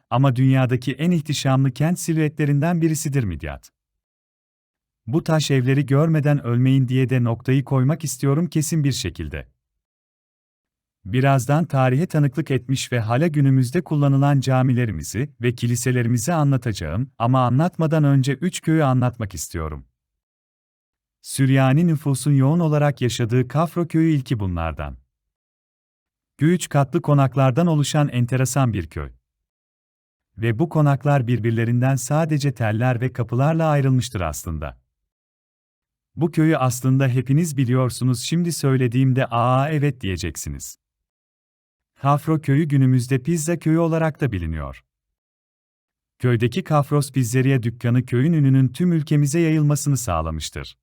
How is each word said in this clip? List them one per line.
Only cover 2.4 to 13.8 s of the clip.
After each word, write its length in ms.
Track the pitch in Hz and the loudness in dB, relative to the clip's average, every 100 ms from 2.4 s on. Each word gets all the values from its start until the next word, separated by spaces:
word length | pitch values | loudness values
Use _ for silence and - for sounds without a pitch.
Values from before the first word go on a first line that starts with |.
| 147 143 165 175 | 0 0 0 0
birisidir 420 | 160 151 156 139 | 0 -2 -2 -2
Midyat. 480 | 104 76 76 69 - _ _ _ _ _ _ _ _ _ _ _ _ _ 110 | -2 -4 -8 -12 -16 _ _ _ _ _ _ _ _ _ _ _ _ _ -4
Bu 180 | 151 | -2
taş 260 | 165 160 143 | 0 0 2
evleri 360 | 139 127 135 131 | 0 2 0 2
görmeden 580 | 139 165 156 143 143 | 2 2 2 2 0
ölmeyin 440 | 120 120 131 135 123 | 0 2 4 2 2
diye 200 | 127 127 | 0 0
de 160 | 131 | 0
noktayı 400 | 120 113 - 135 | 0 -2 0 0
koymak 400 | 127 135 127 165 | 2 0 0 0
istiyorum 420 | 143 - 139 143 175 | -6 -4 0 0 0
kesin 380 | 160 151 165 | -2 -2 0
bir 80 | 139 | 0
şekilde. 560 | 123 92 - 76 73 65 _ _ _ _ _ _ _ _ _ _ _ _ _ _ _ | -2 -6 -8 -10 -10 -14 _ _ _ _ _ _ _ _ _ _ _ _ _ _ _
Birazdan 600 | 92 123 139 139 117 147 | -6 0 2 2 2 0
tarihe 420 | 170 135 131 131 123 | 0 0 2 0 0
tanıklık 440 | 156 143 165 - | 0 0 -2 -2
etmiş 420 | 131 - 135 - | -4 -2 -4 -2
ve 80 | 123 | -4
hala 260 | 107 123 170 | 0 0 0
günümüzde 580 | 147 135 135 123 170 | 2 2 2 2 -2